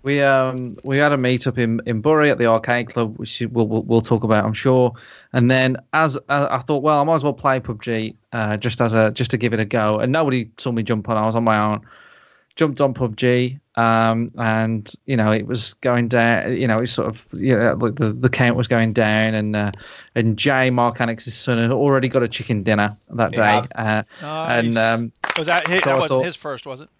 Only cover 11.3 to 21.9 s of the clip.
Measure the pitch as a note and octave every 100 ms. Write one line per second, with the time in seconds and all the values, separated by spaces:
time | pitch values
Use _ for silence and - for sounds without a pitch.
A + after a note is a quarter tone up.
11.3 | A2+ A#2 G#2+ G#2+ G#2 - - - - _
12.3 | _ _ - D#3 C3+ C#3 A#2+ B2 G#2+ B2+
13.3 | B2 B2 C#3 _ - A#2 A2+ A2+ A2+ A#2
14.3 | - A2+ A2 A2 A2 G#2 - - B2+ G#2+
15.3 | G#2+ G#2 A#2+ - - B2+ A#2+ A#2 A#2+ A#2
16.3 | A2+ F#2+ B2+ B2 A2 B2 - - A2 _
17.3 | D#3+ C3 A2+ A2+ D2 A#2 C3 A2 A#2 B2+
18.3 | - B2 A#2+ A#2 A#2 A2+ G#2+ G#2+ G#2+ A2
19.3 | A2 G#2+ G#2 G#2 G2+ - - - B2 A2+
20.3 | G#2+ C#3+ C3 B2+ B2 A#2+ A#2 A#2 A2+ -
21.3 | - - A#2 A#2 B2+ C#3+